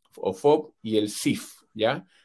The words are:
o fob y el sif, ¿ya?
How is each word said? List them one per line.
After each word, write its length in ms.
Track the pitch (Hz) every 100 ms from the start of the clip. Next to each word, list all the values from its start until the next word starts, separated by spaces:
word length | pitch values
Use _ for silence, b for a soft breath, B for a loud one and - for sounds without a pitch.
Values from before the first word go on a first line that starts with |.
| _ -
o 180 | -
fob 400 | 95 147 156 - _
y 160 | 110 107
el 100 | 104
sif, 460 | - - - - - _
¿ya? 320 | 107 110 143 b b